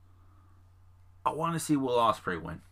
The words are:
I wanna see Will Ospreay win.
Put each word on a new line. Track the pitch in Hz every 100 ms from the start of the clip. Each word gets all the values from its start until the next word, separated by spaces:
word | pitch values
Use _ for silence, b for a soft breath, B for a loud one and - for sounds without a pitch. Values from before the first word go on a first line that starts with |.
| - - - - - - - - - - - -
I | -
wanna | 147 165 165
see | - 147
Will | 131 120
Ospreay | 113 107 - 85
win. | 80 82 -